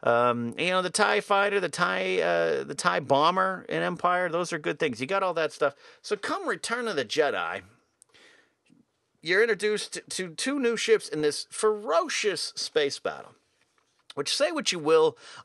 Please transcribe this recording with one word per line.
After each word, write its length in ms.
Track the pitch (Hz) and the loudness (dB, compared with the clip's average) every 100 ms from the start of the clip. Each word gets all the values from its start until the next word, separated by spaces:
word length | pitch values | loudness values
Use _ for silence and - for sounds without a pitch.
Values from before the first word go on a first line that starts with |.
um, 540 | 120 117 123 120 117 - | 4 4 4 2 -4 -4
you 140 | 170 | -2
know, 100 | 185 | 0
the 80 | 180 | 0
tie 300 | - 208 208 | 2 2 2
fighter, 380 | 202 196 202 202 | 2 2 2 0
the 100 | 180 | -2
tie, 500 | - 190 185 185 180 | 0 0 0 -2 0
uh, 440 | 170 170 165 143 | 2 2 2 0
the 120 | 139 143 | -4 -2
tie 240 | 175 180 | 0 0
bomber 680 | 131 139 156 185 190 185 - | 2 4 4 2 -2 -4 -6
in 140 | 160 | -4
Empire. 440 | 175 175 180 180 180 | -2 0 0 0 0
Those 240 | 165 170 | -2 -2
are 60 | 165 | -4
good 200 | 156 156 | -4 0
things. 200 | 156 113 | -2 -2
You 60 | 131 | -2
got 160 | 196 | 0
all 140 | 190 165 | 0 0
that 180 | 151 | -2
stuff. 220 | - 147 - - - | 0 0 0 -20 -18
So 140 | - 208 | -6 -6
come 340 | - 349 349 | -4 -4 -4
Return 380 | 190 - 233 233 | -6 -4 -4 -2
of 80 | 165 | -2
the 100 | 113 | -2
Jedi, 560 | 143 147 98 85 95 92 _ _ _ _ _ - _ _ _ _ _ _ _ _ _ | 0 0 0 -4 -6 -12 _ _ _ _ _ -20 _ _ _ _ _ _ _ _ _
you're 200 | 151 185 | 0 2
introduced 600 | 233 196 208 208 - 170 - | 4 2 0 -2 -4 -12 -10
to 220 | - 185 | -8 -8
two 300 | 156 254 285 | -4 -4 0
new 180 | 240 226 | 0 0
ships 320 | - 220 - | 2 2 2
in 120 | 156 | 0
this 260 | 151 147 - | 0 0 -10
ferocious 1040 | - 220 214 214 330 349 - 214 170 - - | 0 0 0 2 2 2 0 0 -2 -6 -8
space 440 | - 156 143 - | -2 0 0 -2
battle. 320 | 92 71 - - _ _ _ _ _ _ _ | -6 -8 -16 -20 _ _ _ _ _ _ _
Which, 220 | - 143 - | -8 -4 0
say 160 | 302 | 0
what 200 | 320 - | 0 -2
you 60 | 180 | -2
will 400 | 147 160 156 - - - | 4 6 6 2 -20 -10